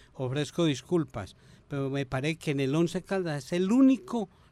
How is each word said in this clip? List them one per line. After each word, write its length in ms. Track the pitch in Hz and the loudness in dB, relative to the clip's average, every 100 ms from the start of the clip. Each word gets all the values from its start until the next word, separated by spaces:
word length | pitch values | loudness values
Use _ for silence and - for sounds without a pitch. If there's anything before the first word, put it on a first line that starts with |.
| - | -18
ofrezco 500 | - 127 139 143 - | -8 -4 -4 -4 0
disculpas, 720 | 165 135 - 180 147 113 92 - - - - | 0 0 -2 -2 -2 -6 -12 -14 -20 -20 -10
pero 200 | - 139 | -6 -2
me 160 | 139 | -2
parece 320 | 131 131 147 165 | -2 -2 -2 -4
que 140 | - | -4
en 100 | 139 | 0
el 140 | 135 | 0
Once 280 | 151 170 185 | 2 0 -2
Caldas 440 | - 196 170 147 - | -4 -4 -2 -6 -4
es 60 | |
el 180 | 175 190 | -2 2
único 560 | 247 262 269 - 233 202 - - | 6 6 4 0 -6 -6 -12 -20